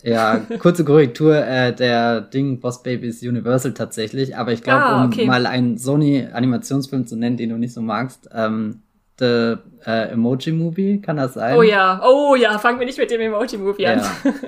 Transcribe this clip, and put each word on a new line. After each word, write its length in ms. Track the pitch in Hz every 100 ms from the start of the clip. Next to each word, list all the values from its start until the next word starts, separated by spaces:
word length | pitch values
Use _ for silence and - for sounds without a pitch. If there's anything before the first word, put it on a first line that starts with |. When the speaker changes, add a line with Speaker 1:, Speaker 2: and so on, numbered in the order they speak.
Speaker 1:
Ja, 360 | - 113 110 110 - 233
kurze 240 | 175 170
Korrektur, 520 | 143 151 151 - 156 151
äh, 360 | 113 127 123
der 460 | 117 123 117 117 113
Ding 400 | 101 135 139 127
Boss 240 | 123 123
Baby 240 | 127 120 120
ist 160 | 113
Universal 500 | 123 120 113 127 127
tatsächlich, 600 | 107 113 - 110 135 135 -
aber 160 | 120
ich 100 | 113
glaub, 200 | - 269
Speaker 2:
Ah, 200 | 269 - 127
Speaker 1:
um 20 |
Speaker 2:
okay. 160 | 113 127
Speaker 1:
mal 200 | 123 120
einen 320 | 127 123 117
Sony-Animationsfilm 1300 | 127 147 147 139 - 117 127 117 - 139 131 131 123
zu 80 | 113
nennen, 220 | 120 120
den 120 | 113
du 60 | 113
nicht 160 | 120
so 80 | 120
magst, 480 | 113 107 131 - -
ähm, 480 | 113 110 110 107 - _ _ _ -
The, 360 | 123 120 117 107 - - 113
äh, 240 | 113 104
Emoji 400 | 113 120 131 160
Movie, 480 | 160 165 170 196 202
kann 160 | 185 151
das 200 | 131 110
sein? 200 | 113 233
Speaker 2:
Oh 60 |
ja, 400 | 226 202 185 185 254
oh 300 | 285 285 262
ja, 220 | 220 208
fangen 220 | 240 247
wir 60 | 247
nicht 120 | 269
mit 120 | 247
dem 100 | 233
Emoji 360 | 220 208 247 214
Movie 300 | 196 202 196
an. 120 | -
Speaker 1:
Ja. 120 | - - 269 -